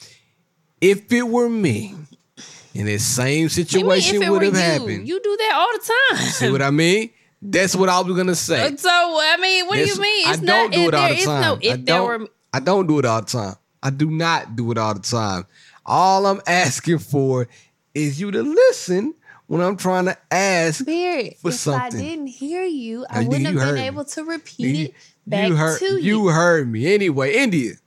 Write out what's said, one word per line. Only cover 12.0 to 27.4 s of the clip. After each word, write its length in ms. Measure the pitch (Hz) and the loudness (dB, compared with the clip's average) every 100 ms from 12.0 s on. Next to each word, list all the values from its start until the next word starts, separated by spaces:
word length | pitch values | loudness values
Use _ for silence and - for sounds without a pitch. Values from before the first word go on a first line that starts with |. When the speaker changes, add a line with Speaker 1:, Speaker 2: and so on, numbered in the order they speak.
| 240 233 | 0 -4
Speaker 2:
were 60 | 220 _ _ | -8 _ _
Speaker 1:
I 80 | 135 | -4
don't 260 | 131 196 175 | 0 2 2
do 120 | 151 | 2
it 40 | |
all 160 | 123 113 | 2 0
the 40 | 104 | -2
time. 280 | 127 101 92 _ _ | -6 -6 -10 _ _
I 80 | 135 | -4
do 180 | 135 156 | -2 -2
not 440 | 160 165 160 - 113 | 0 0 -2 -2 -6
do 140 | 117 | -4
it 80 | 113 | -2
all 160 | 110 | -2
the 60 | 101 | -2
time. 460 | 98 120 104 92 87 _ - - | -4 -2 -2 -4 -8 _ -20 -16
All 420 | - 147 185 190 196 | -2 2 4 4 2
I'm 140 | 196 - | 0 0
asking 540 | 175 165 - - 160 | 0 0 -2 -2 -2
for 480 | - 135 135 127 120 - _ _ _ | 0 0 0 0 -2 -8 _ _ _
is 240 | 143 147 139 | -4 -4 -4
you 120 | 202 | -4
to 100 | 190 | -2
listen 720 | 262 339 508 508 - 180 254 - _ - - | 0 4 4 4 0 -2 -2 -6 _ -20 -6
when 140 | 160 | -2
I'm 160 | 180 190 | -2 -2
trying 300 | 180 185 185 | -2 0 0
to 100 | - - | -4 -4
ask 540 | 175 196 180 165 156 | 0 2 2 0 -2
Speaker 2:
Barrett, 540 | 269 339 359 330 196 - | -4 -2 -2 -2 -6 -6
Speaker 1:
for 100 | 170 | -6
Speaker 2:
if 60 | |
Speaker 1:
something. 460 | 240 - 139 247 233 | -4 -2 -2 -2 -6
Speaker 2:
I 20 | |
didn't 240 | 294 330 277 | -8 -8 -10
hear 360 | 240 277 349 | -10 -8 -6
you, 400 | 370 294 226 233 254 | -4 -6 -6 -10 -8
I 80 | - | -4
Speaker 1:
Now, 40 | |
you, 80 | 123 | -2
Speaker 2:
wouldn't 140 | 139 | 0
Speaker 1:
you 40 | 131 | 0
Speaker 2:
have 80 | |
been 120 | 151 135 | 0 0
Speaker 1:
heard 60 | |
me. 60 | 139 | -2
Speaker 2:
able 220 | - - - | -4 -8 -10
to 180 | - | -10
repeat 400 | 311 330 - - 240 156 | -8 -8 -10 -8 -4 -2
Speaker 1:
You, 80 | 147 | -4
Speaker 2:
it 80 | - - _ - | -10 -20 _ -6
back 220 | 196 202 | -2 0
Speaker 1:
you 60 | 156 | 2
heard, 220 | 156 - | 0 0
Speaker 2:
to 40 | |
you. 380 | 381 392 190 220 | -2 -2 0 0
Speaker 1:
you 40 | 190 | 2
heard 400 | 160 175 165 127 | 4 4 2 0
me. 200 | 110 143 | -2 2
Anyway, 420 | 208 190 135 135 | 2 2 0 0
India. 400 | 226 | 2